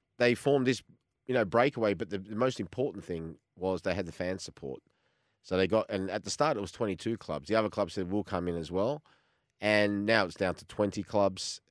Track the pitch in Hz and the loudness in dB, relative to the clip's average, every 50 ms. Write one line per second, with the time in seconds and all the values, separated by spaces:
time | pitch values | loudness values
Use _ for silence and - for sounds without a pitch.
0 | _ _ _ - 123 123 120 - - 143 143 139 127 127 127 - - _ - _ | _ _ _ 4 4 4 4 4 4 4 4 4 4 2 2 0 -4 _ -20 _
1 | _ _ _ _ _ - 127 127 110 92 113 117 123 143 - 123 113 104 101 82 | _ _ _ _ _ -2 2 2 2 4 4 4 4 4 2 2 2 2 2 0
2 | 113 87 101 98 95 104 110 104 123 131 127 - 104 87 - - 127 139 85 98 | -2 -6 -6 -8 -8 -6 -2 0 0 0 0 -2 -6 -8 -4 -4 -4 -4 -4 -8
3 | - - 90 82 82 82 80 - _ _ _ - 90 95 92 87 - 95 87 95 | -8 -6 -6 -6 -6 -8 -12 -16 _ _ _ -4 -2 -2 -2 0 -2 -2 -2 -2
4 | 92 85 - - 90 90 95 98 - - - - - 69 65 - - _ _ _ | -4 -6 -6 -6 -4 -4 -4 -6 -8 -12 -14 -12 -10 -10 -10 -10 -14 _ _ _
5 | _ _ _ _ _ _ _ _ _ - 92 92 95 87 104 110 101 - 107 98 | _ _ _ _ _ _ _ _ _ -2 2 2 2 4 4 2 0 0 -2 -4
6 | 95 95 92 104 92 101 - - 147 156 143 107 101 90 - - 117 104 92 80 | -4 -4 -4 -6 -6 -6 -2 0 0 0 0 -2 -4 -6 -4 -4 -2 -2 -2 -2
7 | - 113 117 104 - - 78 73 71 76 107 110 110 101 - 107 101 82 - 101 | -4 -4 -4 -4 -6 -6 -6 -6 -4 0 2 2 2 2 0 -2 -2 -2 -2 -4
8 | 92 87 95 104 95 - 101 90 87 87 85 82 80 76 87 92 101 123 147 151 | -4 -2 -2 -2 -2 -2 -2 -2 -2 -2 -4 -4 -6 -4 -2 -2 0 0 -2 -4
9 | - _ _ _ _ _ _ _ _ _ _ _ 104 104 107 104 104 104 104 101 | -8 _ _ _ _ _ _ _ _ _ _ _ 0 2 4 4 4 4 2 0
10 | 104 107 113 110 98 87 85 - 98 90 85 - - - - - 104 101 92 107 | 0 2 4 4 4 2 0 -2 0 0 0 -4 -8 -12 -2 0 0 0 0 -4
11 | 101 - - 104 98 98 95 98 - - - - - _ | -8 -2 2 2 2 2 2 -2 -8 -10 -10 -12 -14 _